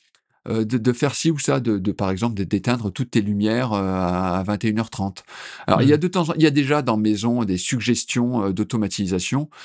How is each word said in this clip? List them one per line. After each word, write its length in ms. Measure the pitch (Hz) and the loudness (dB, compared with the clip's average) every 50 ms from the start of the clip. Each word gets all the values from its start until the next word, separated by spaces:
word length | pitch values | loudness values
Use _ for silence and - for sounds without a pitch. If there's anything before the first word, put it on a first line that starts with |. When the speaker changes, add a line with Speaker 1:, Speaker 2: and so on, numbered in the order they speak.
| _ _ _ _ _ _ _ _ - 123 | _ _ _ _ _ _ _ _ -8 -4
Speaker 1:
euh, 160 | 110 113 113 | -2 -2 0
de, 120 | 107 123 120 | 0 0 0
de 140 | 110 127 | 2 2
faire 240 | 120 - 147 139 - | 0 2 0 -2 0
ci 160 | - - 165 | 0 0 0
ou 80 | 160 143 | 0 0
ça, 220 | - - 139 139 | 0 0 0 0
de, 160 | 113 117 107 98 | 2 0 0 0
de, 140 | 92 101 95 | 0 -2 -2
par 180 | - 104 95 | -2 0 -2
exemple, 240 | 95 92 110 120 110 | 0 0 0 -2 -2
de, 80 | 98 98 | -2 -4
d'éteindre 480 | 80 - 98 - 120 123 123 110 101 | 0 -2 -2 0 0 -2 -2 -2 -4
toutes 200 | - - 123 - | -4 -4 -4 0
tes 100 | - 120 | 0 0
lumières, 500 | 101 104 104 101 104 110 113 120 131 117 | 0 2 0 0 0 0 0 0 0 0
euh, 100 | 107 101 | -2 -2
à, 580 | 98 95 95 92 92 87 90 90 92 90 87 95 | 0 0 0 0 0 0 0 0 0 0 0 -2
à 40 | 92 | -2
vingt 180 | 98 104 95 - | -2 -2 -2 -2
et 20 | 110 | -2
une 120 | 104 110 | 0 -2
heures 100 | 113 - | -2 -4
trente. » 340 | - - 98 98 92 - - - - - - - - - - - | -4 -6 -6 -6 -6 -8 -18 -20 -20 -18 -18 -16 -18 -8 -2 0
Alors, 140 | 101 80 | 2 4
il 60 | - 139 | 4 4
y 60 | 147 | 4
a 20 | |
Speaker 2:
Hmm. 60 | 151 | 4
Speaker 1:
de 60 | 170 180 | 2 0
temps 200 | 185 190 165 143 | 0 -2 -2 0
en, 40 | - | 2
il 80 | - | 4
y 60 | 156 156 | 4 4
a 40 | |
déjà 300 | 139 147 139 131 147 147 | 4 4 2 2 2 0
dans 160 | 135 123 113 110 | 2 2 2 2
Maison 480 | 107 107 107 98 107 120 120 120 113 | 2 2 2 2 0 0 0 0 0
des 120 | 95 92 87 | 0 0 -2
suggestions, 920 | - - 135 120 104 120 120 120 - - - 127 120 123 123 117 98 98 | -2 -2 -2 0 2 2 0 0 0 -2 -2 0 0 0 0 0 0 0
euh, 40 | |
d'automatisation, 960 | 92 98 104 90 - 113 104 95 - - 101 87 95 90 - - - 139 151 - - - | 0 0 -2 -2 -2 -2 -2 -2 -2 -2 -2 0 0 -2 -2 0 -2 -2 -2 -4 -8 -18